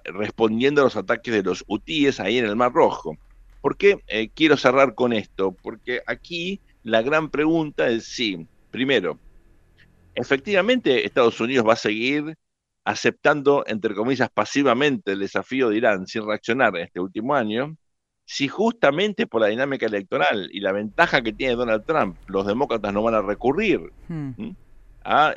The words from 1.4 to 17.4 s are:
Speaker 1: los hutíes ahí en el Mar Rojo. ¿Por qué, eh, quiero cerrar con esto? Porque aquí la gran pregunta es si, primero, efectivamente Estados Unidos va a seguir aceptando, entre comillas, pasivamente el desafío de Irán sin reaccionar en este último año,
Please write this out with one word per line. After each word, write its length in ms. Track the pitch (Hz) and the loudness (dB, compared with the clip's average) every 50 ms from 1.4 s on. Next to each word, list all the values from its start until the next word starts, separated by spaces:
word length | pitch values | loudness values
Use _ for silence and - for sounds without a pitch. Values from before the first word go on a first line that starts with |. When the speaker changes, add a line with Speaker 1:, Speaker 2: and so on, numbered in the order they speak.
| 95 | 0
Speaker 1:
los 200 | 92 95 - - - | 0 -4 -4 -6 -6
hutíes 520 | - - - - 165 156 143 139 117 - | -8 -8 -6 -4 -2 0 0 0 0 0
ahí 180 | 101 95 117 127 | -2 -2 0 0
en 80 | 120 | 0
el 100 | 104 104 | 0 0
Mar 180 | 117 123 123 123 | 0 0 0 2
Rojo. 440 | 165 139 101 - - - 80 78 - - - - - - - - - | 4 2 2 2 -2 -10 -12 -12 -12 -16 -20 -20 -20 -20 -20 -10 -4
¿Por 160 | - 139 147 - | -4 -4 -2 2
qué, 220 | 190 202 196 - - - | 4 2 2 2 -2 -6
eh, 220 | - 107 110 110 - | -4 -4 -4 -4 -2
quiero 240 | - 156 151 147 131 | 2 4 4 4 6
cerrar 380 | - 131 123 139 139 131 107 | 4 4 6 6 4 4 2
con 180 | - 123 120 117 | 0 0 0 0
esto? 380 | 107 101 - _ - 98 95 | -2 -4 -6 _ -2 -2 -2
Porque 500 | 92 - - 104 113 110 - 120 123 - - - | -2 -4 -12 -14 -14 -12 -8 -8 -8 -6 -6 -8
aquí 520 | 120 - - - 175 170 170 185 202 - _ _ _ _ - | -10 -10 -10 -10 -10 -8 -6 -6 -8 -8 _ _ _ _ -6
la 180 | 113 110 113 | -2 0 0
gran 280 | 110 135 156 156 160 139 | 2 2 0 0 -2 -2
pregunta 580 | - 139 151 156 165 165 156 147 - - 156 135 | -2 0 0 2 2 0 0 -2 -2 -2 0 0
es 160 | 117 113 - | 0 -2 -4
si, 420 | - - - 123 107 92 82 80 - _ _ _ _ | -8 -8 -4 -4 -4 -4 -6 -10 -14 _ _ _ _
primero, 480 | - 110 131 139 139 110 90 82 76 - - - - - _ _ _ _ _ _ _ _ _ _ _ _ _ _ - | -6 -4 0 2 2 2 0 -2 -6 -8 -12 -20 -20 -20 _ _ _ _ _ _ _ _ _ _ _ _ _ _ -10
efectivamente 880 | 120 120 - 143 135 - 214 202 185 180 226 254 247 - 160 127 120 - | -8 -4 -2 -2 -2 0 0 0 2 2 2 2 2 2 2 2 2 2
Estados 340 | 104 - - 117 113 107 - | 0 2 4 4 4 4 0
Unidos 280 | 113 120 135 127 110 110 | -2 0 2 2 4 4
va 60 | 110 | 4
a 40 | - | 2
seguir 600 | - 113 107 110 117 131 143 151 147 156 160 _ _ _ _ _ _ _ _ _ - | 2 -2 -2 -2 -2 -2 -2 -2 -4 -6 -12 _ _ _ _ _ _ _ _ _ -6
aceptando, 760 | 101 104 - - 120 - _ - 147 151 147 135 143 143 139 - - | -6 -4 0 0 0 0 _ 2 2 2 4 4 4 4 2 2 -2
entre 260 | 110 107 92 110 101 | -4 -4 -4 -4 -2
comillas, 360 | 98 110 127 135 120 123 104 - | -2 -2 -2 0 0 -2 -2 0
pasivamente 760 | - 107 - - 143 143 135 117 123 147 151 135 104 - 98 | -2 -2 -2 0 0 2 2 4 4 2 0 0 -2 -2 -4
el 80 | 98 98 | -4 -4
desafío 500 | 98 101 - 98 95 - 127 135 131 113 | -4 -4 -4 -4 -4 -4 -2 0 2 2
de 80 | 104 110 | 2 2
Irán 300 | 123 113 104 92 92 - | 2 2 2 0 -2 -6
sin 180 | - 113 107 | -8 -8 -6
reaccionar 500 | 107 107 104 - - 117 131 127 107 92 85 | -4 -6 -4 -2 -2 0 2 2 2 2 0
en 60 | 85 | -8
este 160 | - - 90 | -8 -6 -6
último 360 | 90 98 90 - 110 131 147 | -6 -6 -6 -6 -4 -2 0
año, 400 | 139 | 0